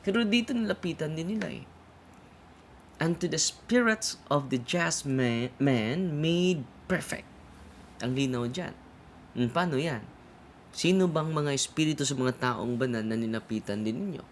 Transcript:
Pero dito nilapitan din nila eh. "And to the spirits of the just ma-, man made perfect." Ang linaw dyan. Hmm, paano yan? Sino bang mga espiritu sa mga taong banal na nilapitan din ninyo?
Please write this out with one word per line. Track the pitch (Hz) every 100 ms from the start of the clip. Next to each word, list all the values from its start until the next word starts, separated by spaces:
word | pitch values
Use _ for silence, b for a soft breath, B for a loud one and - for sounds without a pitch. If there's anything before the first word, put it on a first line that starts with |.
Pero | - 214 220
dito | 233 233
nilapitan | 240 214 190 175 156 156 160
din | 165 214
nila | 175
eh. | - - - - - - - - - - - - - - -
"And | 160 170
to | 175
the | 156
spirits | - - - 240 233 220 - - -
of | 143 135
the | 127
just | 117 175 170 156 143
ma-, | 131 123 117 123 -
man | 139 123 107 156 185 147
made | 160 170 180 170 123 - -
perfect." | 180 - - - - - - - - - -
Ang | 120 131
linaw | 135 123 120
dyan. | 156 170 - - - - - -
Hmm, | 113 120
paano | 160 180 135
yan? | 160 120 101 - - - - - - -
Sino | 165 190 185
bang | 160 156
mga | 156 147 139
espiritu | - - 156 147
sa | 135 135
mga | 127 123
taong | 123 117 117 120
banal | 131 117 110
na | 113
nilapitan | 113 113 - 107 - 104
din | 107 123
ninyo? | 202 143 -